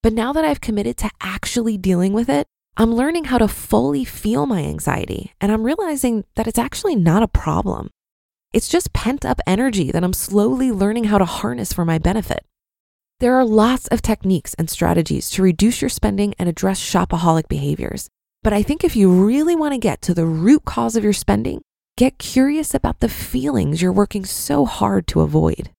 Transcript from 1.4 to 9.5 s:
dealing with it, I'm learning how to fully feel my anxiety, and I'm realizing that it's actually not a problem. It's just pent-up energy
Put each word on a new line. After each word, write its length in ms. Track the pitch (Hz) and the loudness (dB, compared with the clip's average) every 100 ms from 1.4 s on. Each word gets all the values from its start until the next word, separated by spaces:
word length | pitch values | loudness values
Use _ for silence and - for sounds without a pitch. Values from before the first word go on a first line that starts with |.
| - 247 226 208 | -4 -2 -2 -2
dealing 340 | 185 175 185 | 0 2 2
with 160 | 208 240 | 0 0
it, 180 | 285 294 _ _ - | 0 -2 _ _ 2
I'm 180 | 226 | 2
learning 300 | 233 277 339 | 4 2 0
how 140 | 285 247 | 0 2
to 100 | 214 | 2
fully 560 | - - 226 262 285 | 0 0 0 2 0
feel 400 | 240 - 208 247 | -4 -4 -2 0
my 200 | 285 202 | 0 -2
anxiety, 680 | 147 73 - 135 - - - _ | -4 -4 -4 -4 -4 -8 -10 _
and 100 | 202 | -2
I'm 140 | 220 | 0
realizing 600 | 226 330 381 285 247 220 - - | 0 -2 -4 -2 0 -2 -4 -6
that 100 | 226 | -2
it's 120 | 233 | -2
actually 360 | 247 - 403 | -4 -4 -2
not 280 | 262 165 180 | 2 4 4
a 60 | 226 | 2
problem. 600 | - - - 208 - - _ _ _ _ _ _ | 0 -2 -2 -2 -6 -10 _ _ _ _ _ _
It's 160 | - - | -4 0
just 240 | 339 - | -2 0
pent-up 480 | - 226 277 - - | -4 -2 -2 -2 -2
energy 440 | - | 0